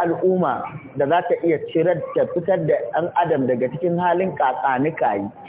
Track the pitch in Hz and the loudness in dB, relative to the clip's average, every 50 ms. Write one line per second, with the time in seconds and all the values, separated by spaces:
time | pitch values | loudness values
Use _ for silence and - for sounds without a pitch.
0 | 175 170 165 165 - 185 185 185 175 143 123 113 - - - - - - - 131 | 2 0 0 2 2 2 2 4 2 0 0 -2 -4 -8 -10 -12 -16 -14 -2 -2
1 | 160 - 160 175 170 175 180 - 151 170 160 143 147 156 - 165 160 175 175 156 | 0 2 2 2 2 0 -2 0 2 0 0 0 -2 -2 0 0 2 2 0 0
2 | - - - 156 135 - - 175 165 185 190 180 160 151 151 127 120 - - 151 | -2 -4 0 0 0 0 -2 -4 0 0 0 0 2 2 2 2 2 0 -2 -2
3 | 165 175 - - 175 165 160 143 131 123 127 117 123 127 151 147 175 175 170 170 | -2 0 0 0 2 2 2 0 2 0 0 0 0 -2 -2 -2 -2 0 0 2
4 | 180 180 170 175 190 190 160 143 147 131 127 - - 135 131 127 135 156 156 - | 2 2 2 2 0 -2 0 0 0 0 0 0 0 0 0 2 0 0 0 0
5 | 156 120 104 101 101 104 - - - | -2 0 0 -2 -4 -6 -10 -14 -20